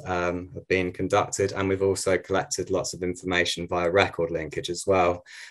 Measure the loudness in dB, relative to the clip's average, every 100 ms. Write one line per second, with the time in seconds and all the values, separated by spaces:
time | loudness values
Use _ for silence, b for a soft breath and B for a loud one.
0 | -4 -2 0 -2 -6 -10 0 0 0 -2
1 | 0 2 2 0 0 0 0 2 2 2
2 | 2 0 2 -2 0 -4 -2 -2 -2 -4
3 | -4 -4 -2 0 0 -2 -4 0 4 4
4 | 4 2 -2 -2 -6 -6 -6 -4 2 4
5 | 4 0 -6 B B